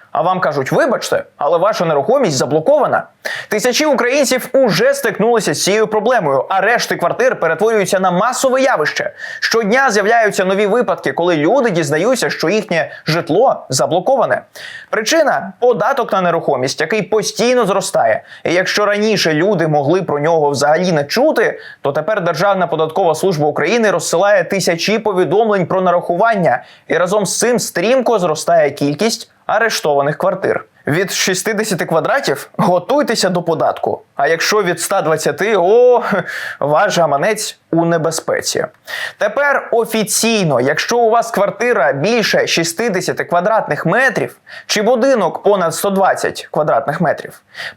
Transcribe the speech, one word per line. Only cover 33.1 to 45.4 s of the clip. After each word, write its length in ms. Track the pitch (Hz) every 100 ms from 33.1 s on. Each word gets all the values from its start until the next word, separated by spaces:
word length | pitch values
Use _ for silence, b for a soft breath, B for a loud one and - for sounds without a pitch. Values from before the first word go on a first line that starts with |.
| 208 185
до 140 | 175
податку. 600 | 165 156 107 - - - - -
А 100 | 143
якщо 360 | 165 - 208
від 140 | 180 170
ста 260 | - 196
двадцяти, 540 | 160 156 156 143 202 196
о, 460 | 180 233 247 240 - 190 - B B B
ваш 380 | 143 151 202 -
гаманець 600 | 160 139 190 208 - - -
у 140 | 165
небезпеці. 840 | 170 165 160 160 - - - - - _ B B B B
Тепер 500 | 208 240 285 269 -
офіційно, 880 | 233 226 220 196 - 226 220 165 123
якщо 380 | 135 156 - 240
у 120 | 226
вас 200 | 233 226
квартира 600 | 196 196 190 240 220 151
більше 540 | 135 190 233 196 - -
шістдесяти 800 | 175 165 - 233 175 - -
квадратних 600 | 143 175 196 220 - 147 160
метрів 500 | 226 262 170 - - - B B
чи 160 | 208
будинок 600 | 208 247 269 247 170 -